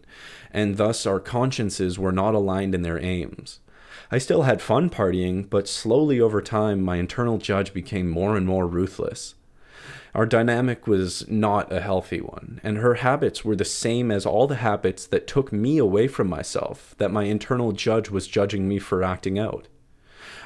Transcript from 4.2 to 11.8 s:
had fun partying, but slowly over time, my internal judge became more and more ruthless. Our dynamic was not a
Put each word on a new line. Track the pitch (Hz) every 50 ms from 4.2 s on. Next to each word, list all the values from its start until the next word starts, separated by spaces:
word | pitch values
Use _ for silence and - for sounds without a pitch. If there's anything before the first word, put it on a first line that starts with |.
| 135 - - 165 156
had | 131 117 98
fun | - - 110 123 165 180
partying, | - - 107 95 90 92 90 90 92 92 101 104
but | - 104 98 -
slowly | - - - 110 110 135 156 151 139 123
over | 117 113 107 104
time, | 95 - - 107 107 107 104 98
my | 95 92 90 87
internal | 90 90 - - 123 120 117 104
judge | - - 104 98 101 95 -
became | 92 85 - - 98 92 87
more | 82 85 90 101 110
and | 104 95
more | 92 92 95 90 87
ruthless. | 87 87 92 92 - - - - - - - - - - _ - - - - - - - - - - - - - -
Our | - 113
dynamic | 113 - 113 117 120 120 117 127 127 120 - - -
was | 107 95 92 92 92 - - -
not | 107 110 104 107 101 104 90 -
a | - 95